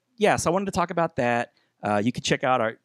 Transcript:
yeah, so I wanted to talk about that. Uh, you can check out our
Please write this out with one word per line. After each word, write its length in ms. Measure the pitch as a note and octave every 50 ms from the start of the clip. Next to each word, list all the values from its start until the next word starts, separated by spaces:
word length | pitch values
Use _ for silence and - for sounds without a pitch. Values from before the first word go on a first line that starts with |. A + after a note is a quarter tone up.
| _ _ _
yeah, 200 | - G#3 G3 C#3
so 140 | A#2+ - D#3+
I 20 | E3+
wanted 140 | F#3+ G3+
to 60 | G3 -
talk 180 | F#3+ - F3
about 260 | F#3 F3 E3 D#3+ -
that. 360 | - A#2+ A#2+ A#2+ A#2 A#2+ - _ _ _ _ _ _ -
Uh, 180 | G#2 G#2 G#2 G#2
you 60 | B2 -
can 100 | - -
check 200 | - D#3 C3+ -
out 180 | C3 C3 B2+
our 180 | A2 A2 A#2 - _